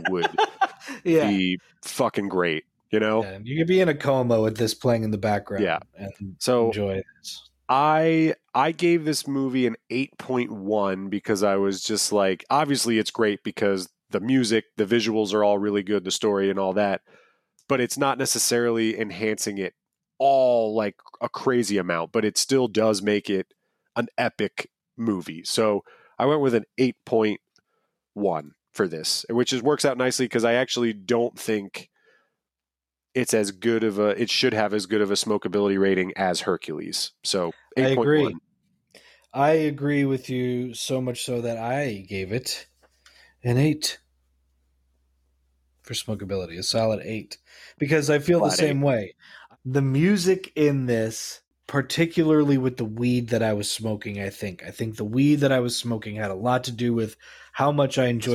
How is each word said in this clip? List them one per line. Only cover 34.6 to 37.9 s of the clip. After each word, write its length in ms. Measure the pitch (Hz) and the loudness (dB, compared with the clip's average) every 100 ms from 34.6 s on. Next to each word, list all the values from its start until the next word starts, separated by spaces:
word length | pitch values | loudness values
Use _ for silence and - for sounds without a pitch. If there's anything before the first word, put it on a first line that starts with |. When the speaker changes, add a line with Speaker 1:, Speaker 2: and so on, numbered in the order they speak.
| 104 | 0
Speaker 1:
as 100 | 107 92 | -2 0
good 140 | 107 | 0
of 100 | 101 | 2
a 40 | |
smokeability 640 | 101 110 104 98 101 101 98 | 0 0 -2 0 0 2 2
rating 320 | 98 95 92 - | 2 2 0 -2
as 260 | 95 87 | -2 0
Hercules. 720 | - 87 - 76 82 90 - - | -2 -4 -6 -10 -8 -8 -8 -8
So 280 | - 98 85 - _ - | -4 -2 -4 -6 _ 0
Speaker 2:
I 40 | |
agree. 120 | 131 | 2